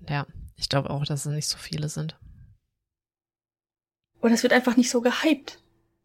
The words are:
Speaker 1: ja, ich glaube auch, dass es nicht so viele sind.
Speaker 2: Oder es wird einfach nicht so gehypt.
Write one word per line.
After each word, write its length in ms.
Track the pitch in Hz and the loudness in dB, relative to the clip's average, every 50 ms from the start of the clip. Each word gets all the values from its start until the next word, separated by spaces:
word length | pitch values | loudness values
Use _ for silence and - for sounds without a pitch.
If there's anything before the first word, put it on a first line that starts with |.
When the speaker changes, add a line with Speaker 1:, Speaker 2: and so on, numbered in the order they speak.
| - - | -8 -6
Speaker 1:
ja, 180 | 143 143 - - - - - - - | -6 -6 -6 -8 -12 -16 -18 -16 -10
ich 140 | - - - | -10 -6 -2
glaube 180 | - 139 135 - | -2 -2 -2 -2
auch, 160 | 143 143 147 | -4 -4 -4
dass 220 | 139 156 139 - | -4 -4 -4 -4
es 60 | 147 147 | -4 -6
nicht 120 | 151 147 - | -4 -4 -6
so 100 | - - | -6 -8
viele 320 | - - 160 151 151 151 | -8 -10 -8 -6 -6 -6
sind. 260 | - 160 151 160 - _ - - - - - - - _ _ _ _ _ _ _ _ _ _ _ _ _ _ _ _ _ _ _ _ _ _ _ _ _ _ _ _ _ _ _ _ _ - | -6 -6 -8 -8 -10 _ -20 -20 -20 -20 -20 -20 -20 _ _ _ _ _ _ _ _ _ _ _ _ _ _ _ _ _ _ _ _ _ _ _ _ _ _ _ _ _ _ _ _ _ 2
Speaker 2:
Oder 100 | 233 233 | 4 4
es 100 | 226 - | 4 4
wird 120 | 247 - | 4 4
einfach 220 | 247 247 254 226 247 | 4 4 4 4 4
nicht 100 | 247 - | 4 4
so 120 | - 240 233 | 2 2 2
gehypt. 560 | 247 240 - - 320 302 - - - - - _ _ _ _ _ _ _ _ _ | 2 0 2 2 2 2 2 -2 -10 -18 -18 _ _ _ _ _ _ _ _ _